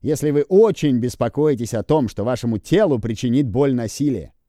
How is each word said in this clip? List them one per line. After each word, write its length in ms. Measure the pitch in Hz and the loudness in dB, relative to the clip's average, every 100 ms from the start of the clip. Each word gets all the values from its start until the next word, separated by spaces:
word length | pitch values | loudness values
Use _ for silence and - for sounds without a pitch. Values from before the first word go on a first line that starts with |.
Если 300 | - 147 147 | -4 -2 0
вы 120 | 143 | 0
очень 560 | 143 185 220 - 156 127 | 2 4 4 4 0 0
беспокоитесь 720 | 123 - 117 - 151 131 117 | -2 -2 -4 0 0 0 -4
о 80 | 113 | -6
том, 260 | 104 156 117 | 0 0 0
что 160 | - | -4
вашему 340 | 104 127 120 110 | -4 -2 -2 -4
телу 400 | - 170 208 135 | 0 2 2 0
причинит 500 | 113 113 123 123 139 | -2 -4 -2 0 0
боль 260 | 101 143 | 0 0
насилие 600 | 123 117 - 147 117 76 _ | 0 -4 -4 -4 -4 -8 _